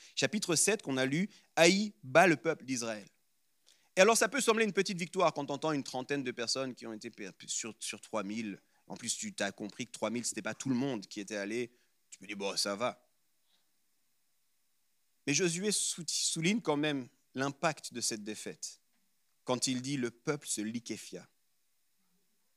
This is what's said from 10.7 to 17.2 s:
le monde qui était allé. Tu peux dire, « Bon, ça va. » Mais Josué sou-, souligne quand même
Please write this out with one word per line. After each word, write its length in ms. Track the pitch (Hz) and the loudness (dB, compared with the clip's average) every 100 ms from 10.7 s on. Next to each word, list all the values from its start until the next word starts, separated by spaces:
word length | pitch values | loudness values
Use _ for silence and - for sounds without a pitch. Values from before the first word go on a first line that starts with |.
le 40 | |
monde 320 | 123 139 113 95 | 0 0 -4 -6
qui 140 | 107 | -10
était 160 | 101 104 | -6 -6
allé. 340 | 98 117 117 _ _ _ _ | -4 -4 -6 _ _ _ _
Tu 100 | - | -20
peux 80 | 98 | -12
dire, « 100 | 98 | -6
Bon, 180 | 98 90 | -4 -2
ça 200 | 101 101 | -2 0
va. » 300 | 120 - _ _ _ _ _ _ _ _ _ _ _ _ _ _ _ _ _ _ _ _ _ _ - | -2 -4 _ _ _ _ _ _ _ _ _ _ _ _ _ _ _ _ _ _ _ _ _ _ 0
Mais 60 | |
Josué 400 | 147 180 170 208 | 2 2 2 0
sou-, 320 | 196 - - 151 | 0 -2 -4 -4
souligne 540 | - - 165 165 214 | -2 0 0 2 2
quand 160 | 156 147 | 2 2
même 320 | 151 139 120 _ | 2 -2 -6 _